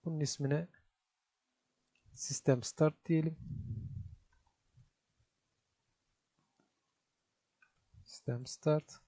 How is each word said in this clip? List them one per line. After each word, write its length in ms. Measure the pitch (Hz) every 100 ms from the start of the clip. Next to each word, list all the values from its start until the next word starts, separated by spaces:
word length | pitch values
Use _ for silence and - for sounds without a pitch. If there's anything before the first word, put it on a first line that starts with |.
| 170
Bunun 140 | 160
ismine 480 | 147 - 139 147 170 - _ _ _ _ _ _ _ _ _ _ _ _ -
sistem 500 | - - - - 127
start 420 | - - 156 - -
diyelim. 320 | 160 156 160 - - - - - - - - _ _ _ _ _ _ - _ _ _ _ _ _ _ _ _ _ _ _ _ _ _ _ _ _ _ _ _ _ _ _ _ _ _ _ _ _ -
Sistem 420 | - - - 120 127
start. 560 | - 156 151 - -